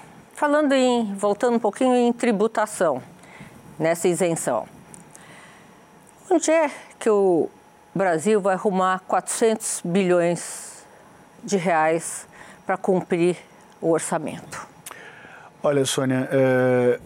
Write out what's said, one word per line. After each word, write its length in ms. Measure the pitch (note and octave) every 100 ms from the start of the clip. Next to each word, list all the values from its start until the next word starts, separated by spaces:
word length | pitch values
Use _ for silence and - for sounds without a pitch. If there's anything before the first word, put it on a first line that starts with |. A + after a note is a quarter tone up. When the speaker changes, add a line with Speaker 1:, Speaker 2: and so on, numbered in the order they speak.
| - - -
Speaker 1:
falando 400 | - D4+ D4 D4+
em, 400 | C4+ B3+ A#3+ A3
voltando 440 | G3 G#3 G3+ B3 A#3
um 20 |
pouquinho 360 | A3 - B3+ B3
em 160 | A#3+
tributação, 920 | A#3+ A#3 G3+ A3 A3+ G3+ - E3+ B2+ - - - - - - - -
nessa 300 | D#3 E3 F#3
isenção, 600 | E3+ F3+ E3 - A#2 - - - - - - - - - - - - - - - - -
onde 220 | E4+ -
é 220 | D#4+ D4 - - -
que 100 | -
o 420 | G#3 G3 E3+ - - - - -
Brasil 480 | E3+ F#3+ D#3+ E3 G#3+
vai 140 | F#3+ F#3
arrumar 460 | A3 F#3 F#3 F#3 -
quatrocentos 720 | G3 - - A3+ A3 - - F3+
bilhões 800 | F3+ F#3+ F3 E3+ E3+ - - - - - - - - - -
de 120 | A3 G3
reais 720 | E3+ E3 D#3 E3 - - - - - - -
pra 100 | F#3
cumprir 600 | - F#3 - F3+ F3 E3+ - - - -
o 120 | E3
orçamento? 760 | D#3+ - E3+ D3+ F3 - - - - - - - - - - - -
Speaker 2:
Olha, 220 | D3+ C#3+ C3+
Sônia, 420 | - C3 C3 C3
é, 680 | C3+ C3 B2+ B2+ B2+ B2 A#2+